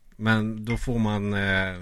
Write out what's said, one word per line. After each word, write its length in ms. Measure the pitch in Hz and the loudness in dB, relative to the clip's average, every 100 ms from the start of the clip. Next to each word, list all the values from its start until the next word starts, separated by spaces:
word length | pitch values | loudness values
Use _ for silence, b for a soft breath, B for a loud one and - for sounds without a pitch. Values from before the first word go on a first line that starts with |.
| - - | -20 -4
Men 480 | 110 110 107 110 | 2 2 0 -4
då 120 | 107 117 | -4 -2
får 220 | - 117 | 0 0
man... 360 | 110 104 101 | 2 0 0
Eh, 400 | 101 98 95 95 90 | 0 2 2 0 -4